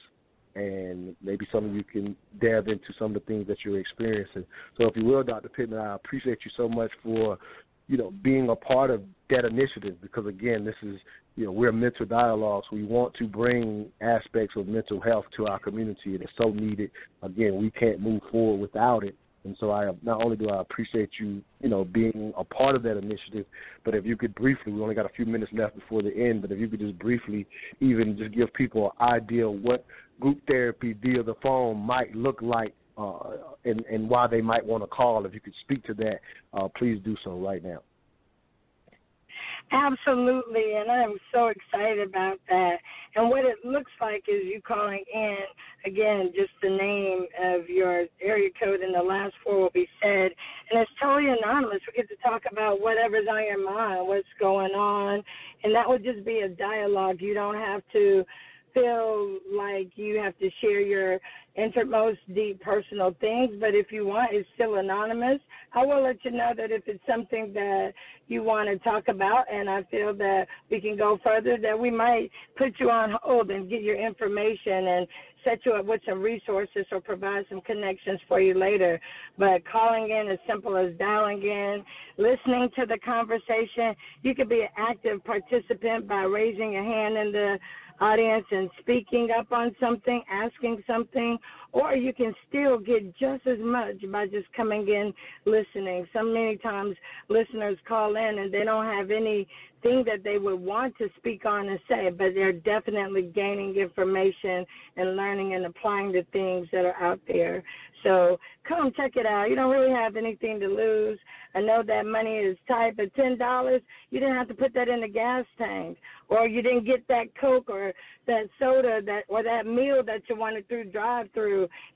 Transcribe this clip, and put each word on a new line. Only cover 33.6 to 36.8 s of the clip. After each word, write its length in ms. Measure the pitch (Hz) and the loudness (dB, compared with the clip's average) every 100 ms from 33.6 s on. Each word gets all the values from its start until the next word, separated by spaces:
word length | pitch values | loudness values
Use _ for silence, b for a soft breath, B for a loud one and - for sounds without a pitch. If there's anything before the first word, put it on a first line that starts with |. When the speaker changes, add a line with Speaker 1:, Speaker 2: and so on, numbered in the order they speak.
Speaker 1:
and, 220 | 120 110 117 | -4 -4 -4
and 240 | 110 110 | -4 2
why 180 | 120 120 | 4 4
they 140 | 113 | 2
might 220 | 113 113 | 2 0
wanna 220 | 104 113 101 | 0 -4 -4
call. 400 | - 123 110 101 | 0 2 2 -2
If 80 | |
you 60 | 104 | -10
could 160 | - - | -16 -20
speak 240 | - 139 - | -6 -6 -6
to 80 | |
that, 260 | 107 110 101 B B _ | -4 -4 -4 B B _
uh, 140 | 98 95 | -6 -6
please 220 | - | -2